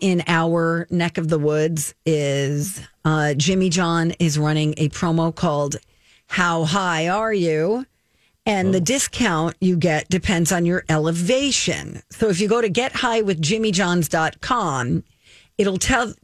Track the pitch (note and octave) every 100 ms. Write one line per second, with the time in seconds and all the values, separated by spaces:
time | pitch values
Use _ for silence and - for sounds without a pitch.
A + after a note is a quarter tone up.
0 | F#3+ F3 D#3+ E3 E3 E3+ E3 E3+ - F3
1 | E3+ F3 D#3+ D#3+ D3 D3+ D#3+ D#3+ - -
2 | - D3+ C#3+ C#3 C#3 D3 E3 - - _
3 | D#3 D#3 D3+ D3 D3 F#3+ F#3 E3+ E3+ E3
4 | E3 - E3 D3 D3+ D#3 D3+ - D3+ -
5 | F3 E3 E3 D#3+ F3 D3 C#3+ C#3+ - _
6 | _ _ _ - F3 E3+ D#3 G3 F3+ D#3+
7 | E3 G3+ A3 G#3 E3+ D#3 E3+ A#3 C4 _
8 | _ _ _ _ - G3+ F#3+ F#3 F3 C4+
9 | - - A#3 D#3+ E3 - F#3 F3 E3+ D3+
10 | - F#3 - E3+ D#3+ F3 E3+ F3+ - D#3
11 | D#3 E3+ F3 B3+ C#4 - - F2 - -
12 | - - A3 F3 G#3 A#3 A3+ F3+ C4 -
13 | B3+ A3+ G3+ E3 D3+ A3 A3 F3+ F3+ F3
14 | D#3 E3 D#3+ - - B3 F3+ C3+ A#2+ E3
15 | - _ _ - _ - G3 F#3+ - B3+
16 | A#3 -